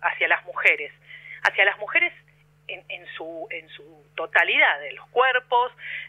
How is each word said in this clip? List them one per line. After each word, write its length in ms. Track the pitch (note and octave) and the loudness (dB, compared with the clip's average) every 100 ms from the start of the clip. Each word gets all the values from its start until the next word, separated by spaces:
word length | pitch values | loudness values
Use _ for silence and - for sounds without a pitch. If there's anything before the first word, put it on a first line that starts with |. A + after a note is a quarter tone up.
hacia 260 | E3+ - E3 | -4 0 2
las 160 | E3 | 0
mujeres, 480 | F3+ - F#3+ D3+ C#3+ - - - - - | 0 2 2 2 -4 -14 -20 -20 -18 -2
hacia 220 | F#3+ G3+ | 0 4
las 120 | G3 - | 2 2
mujeres 360 | G#3 E4+ F4 - _ _ _ _ - | -2 0 0 -4 _ _ _ _ -18
en, 160 | F#3 - | -18 -14
en 180 | F3+ E3+ | -16 -14
su, 320 | - E3 E3 - | -14 -12 -12 -10
en 180 | E3 D#3 | -12 -14
su 360 | - D3 D#3+ _ | -20 -20 -20 _
totalidad, 640 | - E3 F#3+ F3 C4+ B3 D3 | -10 0 2 2 4 2 2
de 140 | D3 | -6
los 140 | - - | -14 -4
cuerpos, 640 | A#3+ C4 B3+ - A#3+ B3 - - - | 2 4 2 2 0 0 -6 -14 -12